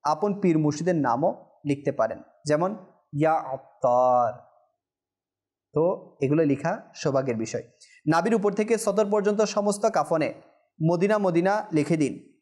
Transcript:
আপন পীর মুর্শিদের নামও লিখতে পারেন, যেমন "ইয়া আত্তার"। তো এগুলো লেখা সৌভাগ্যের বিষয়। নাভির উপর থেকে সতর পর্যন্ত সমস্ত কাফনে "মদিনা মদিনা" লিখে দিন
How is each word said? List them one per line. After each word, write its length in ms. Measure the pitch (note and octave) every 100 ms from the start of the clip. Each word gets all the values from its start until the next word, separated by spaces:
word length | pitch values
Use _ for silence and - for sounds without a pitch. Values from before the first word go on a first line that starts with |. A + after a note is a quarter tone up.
আপন 380 | D3 D3+ G#3 G3
পীর 160 | F#3+ D#3
মুর্শিদের 380 | D3+ C#3+ E3+ E3+
নামও 500 | C3 A#2+ E3+ - - _ C#3+
লিখতে 260 | C#3+ D3
পারেন, 280 | C3 A2+ - - _ D3
যেমন 300 | D3 F#3 G#3 - _ _
"ইয়া 200 | C#3+ D#3
আত্তার"। 1000 | D#3 - C3+ - _ B2+ B2 B2+ B2 A#2 - - _ _ _ _ _ _ _ _ _ _ _ _
তো 440 | D3 E3+ - - _
এগুলো 240 | C3+ D3+ D#3
লেখা 360 | C3+ E3 G3+ - -
সৌভাগ্যের 400 | D#3 C3+ C3+ A2
বিষয়। 280 | A2 A#2 - _ - - D3
নাভির 280 | E3 G3 A3+
উপর 160 | G#3
থেকে 260 | G#3 G#3+ A3
সতর 320 | A3 F#3+ G#3
পর্যন্ত 320 | G#3+ G3+ G#3
সমস্ত 440 | G#3 G#3+ G3+ G3+ A3+
কাফনে 480 | F3 D3 E3 C#3 - - _ _ _ D#3+
"মদিনা 260 | F3 G3+ G#3+
মদিনা" 480 | G3 E3+ F#3 G#3 A3
লিখে 260 | D#3 D3 E3
দিন 360 | C3+ - - _